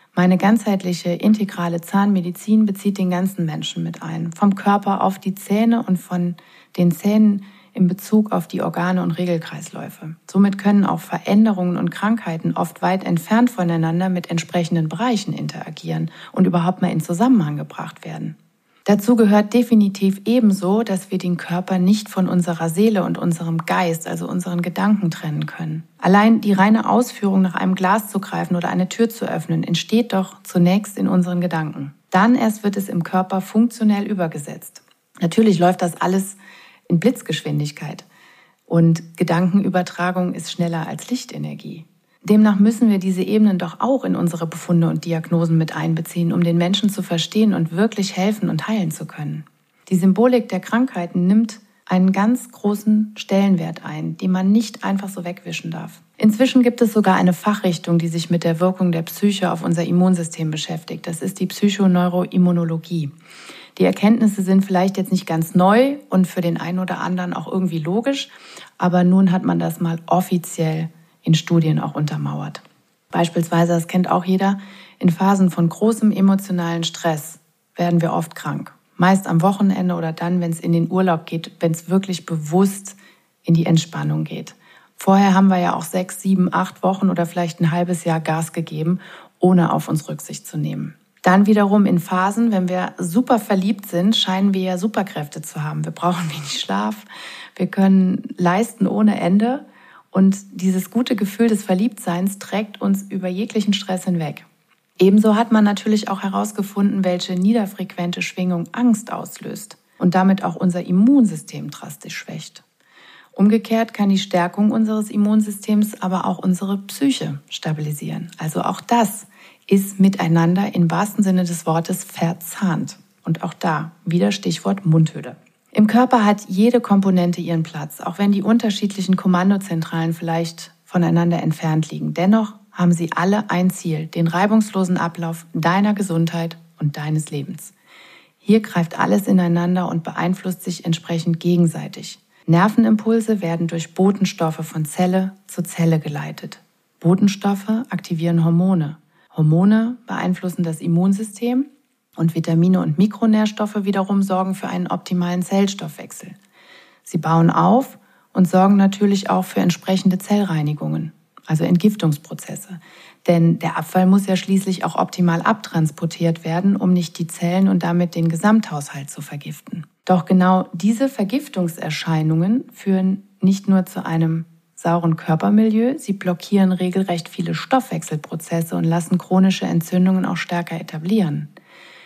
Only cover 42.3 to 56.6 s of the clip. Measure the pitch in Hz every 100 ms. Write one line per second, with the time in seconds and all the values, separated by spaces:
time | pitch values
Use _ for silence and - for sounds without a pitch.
42.3 | 214 214 196 208 226 226 196 190 185 185
43.3 | 214 214 180 165 - 233 269 185 175 175
44.3 | 165 165 165 - 175 165 160 170 160 160
45.3 | 170 165 165 160 156 160 165 160 175 170
46.3 | 175 170 170 175 190 208 190 180 170 -
47.3 | 214 214 180 160 165 220 - 196 - 196
48.3 | 214 170 156 - 220 165 151 160 - 147
49.3 | 156 - _ _ _ - 185 190 190 247
50.3 | 247 - 185 - 220 262 180 175 180 180
51.3 | 214 226 - _ _ - 185 190 196 214
52.3 | 247 - - 202 208 214 214 214 - -
53.3 | 196 196 175 165 165 156 151 165 160 190
54.3 | 185 190 214 214 - 190 196 196 185 175
55.3 | 180 175 165 170 160 165 - _ - 214
56.3 | 214 262 262